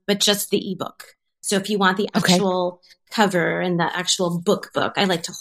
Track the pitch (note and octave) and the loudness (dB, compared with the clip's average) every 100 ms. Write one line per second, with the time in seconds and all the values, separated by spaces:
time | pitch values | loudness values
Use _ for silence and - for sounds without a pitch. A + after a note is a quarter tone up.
0 | - G#3 - G3+ - G3+ - F#3 - - | -4 0 2 0 0 -2 -2 -8 -10 -12
1 | - _ _ _ - G3 G3 G#3 F#3+ F#3+ | -20 _ _ _ -2 -2 0 2 2 2
2 | - G#3 F3 F3+ G3 F#3 F3+ F3+ _ _ | 0 0 4 4 4 0 -2 -4 _ _
3 | _ - G3+ F#3 E3 E3+ F3+ F3 E3 F3 | _ 0 2 2 0 0 0 0 -2 -2
4 | F#3 - F3 E3+ F3 F#3+ - - G2+ - | -4 -2 -2 -2 0 0 -2 -4 -2 0
5 | G3 E3+ - - | 0 0 -4 -10